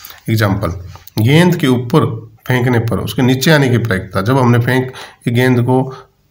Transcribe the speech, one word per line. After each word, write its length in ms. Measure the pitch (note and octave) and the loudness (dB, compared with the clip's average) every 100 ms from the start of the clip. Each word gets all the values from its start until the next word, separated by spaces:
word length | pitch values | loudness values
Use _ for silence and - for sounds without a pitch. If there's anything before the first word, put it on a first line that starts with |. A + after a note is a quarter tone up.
| - - - | -20 -14 -4
Example, 400 | A2 G#2+ F#2+ E2+ E2+ - - - - | 0 0 0 -4 -6 -12 -20 -10 -2
गेंद 320 | A2 D3+ F3+ E3 | 2 4 4 2
के 120 | C#3 | 0
ऊपर 640 | B2 A#2+ D#3+ G#2+ A2 - - - | 0 0 0 0 -4 -14 -12 -4
फेंकने 320 | B2+ B2 A#2+ | -2 0 0
पर 180 | A#2 F#2+ | 0 -4
उसके 240 | - - | -4 -2
नीचे 300 | B2 B2+ E3 | 0 2 2
आने 180 | D3+ C3+ | 2 4
की 80 | A#2 | 0
प्रायिकता, 440 | A2+ F#2+ - G2 | 0 -4 -4 -6
जब 160 | G2 C3+ | -2 2
हमने 220 | B2 A#2+ | 2 2
फेंक, 320 | A#2+ B2+ B2+ - - - - | 2 0 -2 -8 -18 -10 -4
गेंद 340 | A#2+ B2+ B2 | 0 2 2
को 340 | A#2+ C3 C3 - - _ _ | 0 0 -2 -8 -18 _ _